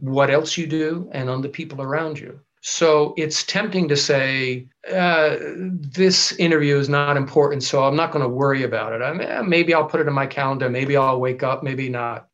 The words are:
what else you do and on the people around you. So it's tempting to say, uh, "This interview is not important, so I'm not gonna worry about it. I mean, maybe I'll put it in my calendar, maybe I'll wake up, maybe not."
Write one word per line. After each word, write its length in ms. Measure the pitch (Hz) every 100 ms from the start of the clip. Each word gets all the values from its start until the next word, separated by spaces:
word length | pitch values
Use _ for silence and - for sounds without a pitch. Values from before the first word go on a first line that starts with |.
what 280 | 135 135 139
else 280 | 143 160 -
you 100 | 160
do 420 | 156 156 170 180
and 160 | 139 127
on 120 | 127
the 60 | -
people 340 | - 156 139
around 380 | 135 147 160 147
you. 220 | - - _ _
So 520 | - - 165 151 147 -
it's 300 | 156 - -
tempting 420 | 196 214 185 165
to 80 | 143
say, 720 | - 139 135 135 131 127 127 _ -
uh, 440 | 185 180 160 156 -
"This 920 | 151 165 185 180 143 175 190 185 -
interview 440 | - 170 160 143 143
is 120 | 139
not 260 | 143 143 143
important, 480 | 135 156 143 143
so 220 | 131 139 135
I'm 100 | 151
not 160 | 165
gonna 160 | 156 131
worry 360 | 127 139 135
about 280 | 123 113 110
it. 100 | 113
I 120 | 127
mean, 360 | 165 - - 208
maybe 240 | 170 170
I'll 120 | 165 156
put 160 | 160
it 60 | 147
in 60 |
my 140 | 139 135
calendar, 420 | - 135 135 127
maybe 280 | 127 135 139
I'll 240 | 135 127
wake 200 | 127 127
up, 220 | 131 135
maybe 240 | 139 131 131
not." 400 | 120 120 113 -